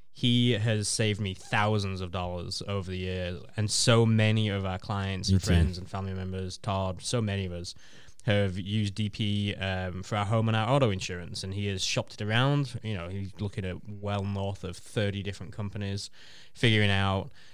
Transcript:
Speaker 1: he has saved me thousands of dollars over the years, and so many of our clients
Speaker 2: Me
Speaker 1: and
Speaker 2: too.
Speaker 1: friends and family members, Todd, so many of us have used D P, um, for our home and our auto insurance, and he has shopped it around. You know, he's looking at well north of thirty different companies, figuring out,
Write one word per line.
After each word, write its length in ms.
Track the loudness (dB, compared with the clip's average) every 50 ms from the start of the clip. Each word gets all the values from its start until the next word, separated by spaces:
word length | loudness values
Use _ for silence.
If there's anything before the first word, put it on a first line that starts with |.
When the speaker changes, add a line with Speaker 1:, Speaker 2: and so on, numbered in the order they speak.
| -16 -16
Speaker 1:
he 420 | -6 0 2 4 6 6 6 4 4
has 360 | 4 2 2 2 2 0 0
saved 320 | 0 2 2 2 2 0
me 120 | -2 -4 -4
thousands 680 | -6 -6 -2 2 2 4 4 4 2 0 0 -2 -4
of 100 | -6 -4
dollars 500 | -4 -4 -4 -4 -4 -6 -6 -6 -6 -6 -6 -4
over 240 | -4 -4 -4 -4
the 60 | -6 -6
years, 440 | -4 -4 -4 -4 -4 -4 -6 -8 -10 -8 -4
and 160 | -2 -2 0
so 340 | 0 2 4 6 6 6 6
many 440 | 6 6 6 6 4 4 4 2 0
of 160 | 0 0 -2
our 140 | -2 -4 -4
clients 500 | -4 -4 -2 -2 -2 -2 -2 -2 2 4
Speaker 2:
Me 60 | 4
Speaker 1:
and 60 | 4
Speaker 2:
too. 60 | 6 6
Speaker 1:
friends 300 | 6 6 6 4 2 -2
and 100 | -8 -8
family 260 | -6 -6 -6 -4 -4
members, 440 | -6 -6 -4 -4 -4 -6 -6 -8 -6
Todd, 440 | -4 -2 0 0 0 -2 -4 -4
so 200 | -4 -2 -2 0
many 240 | 0 0 0 -2 -2
of 80 | -4 -6
us 220 | -6 -8 -10 -10 -12 -14 -16 -16 -16 -16 -16 -16 -2 2
have 340 | 4 4 6 4 2 0 -2
used 360 | -2 0 0 0 0 0 0
D 120 | 0 -2 -2
P, 480 | -2 -2 0 0 0 0 0 0 -2
um, 480 | -2 -2 -2 -2 -2 -2 -4 -6 -6 -6
for 140 | -4 -2 0
our 80 | 0
home 240 | 2 2 2 4 4
and 80 | 2 2
our 120 | 2 2
auto 220 | 4 4 4 4
insurance, 540 | 2 0 -2 -6 -6 -6 -8 -8 -8 -8 -6
and 80 | -6 -4
he 140 | -4 -2 -2
has 140 | -2 -2
shopped 340 | -2 -2 0 -2 -2 -4 -6
it 60 | -6
around. 560 | -2 2 2 4 4 4 4 2 0 -2 -4 -6 -4
You 120 | -4 -4
know, 120 | -4 -4 -6
he's 240 | -6 -6 -6 -6 -6 -4
looking 240 | -4 -4 -4 -4 -4
at 140 | -4 -6 -6 -8 -12
well 380 | -10 -8 -4 -2 -2 -2 -2
north 400 | -2 -2 -2 -2 -4 -4 -6 -6
of 100 | -8 -10
thirty 480 | -10 -12 -6 -2 0 0 0 0 -2 -4
different 300 | -6 -6 -8 -10 -10 -6
companies, 560 | -6 -6 -4 -4 -4 -4 -4 -4 -4 -6 -8 -12 -14 -16 -16 -16 -16 -16 -16 -2
figuring 380 | 2 4 6 8 8 6 6
out, 400 | 6 4 4 4 2 2 0 -4 -8 -14 -16 -18